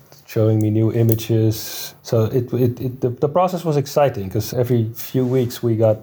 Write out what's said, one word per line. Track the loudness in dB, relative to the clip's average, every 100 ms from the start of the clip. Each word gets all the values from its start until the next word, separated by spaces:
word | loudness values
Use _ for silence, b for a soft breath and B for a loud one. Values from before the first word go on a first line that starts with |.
| -20 -20 -6
showing | 0 2 4
me | 2
new | 2 2
images. | 2 2 2 2 2 2 0 -8 -12 -14 -12
So | -2 0
it, | 2 0 -2
it, | 0 0 0
it, | -6 -4
the, | -4
the | -2 0
process | 2 0 -2
was | -2 -2
exciting | 0 2 2 0 -4
'cause | -4 -4
every | -2 0 2 0 -4
few | -4 -2
weeks | 0 0 -2 -2
we | -2 2
got | 2 0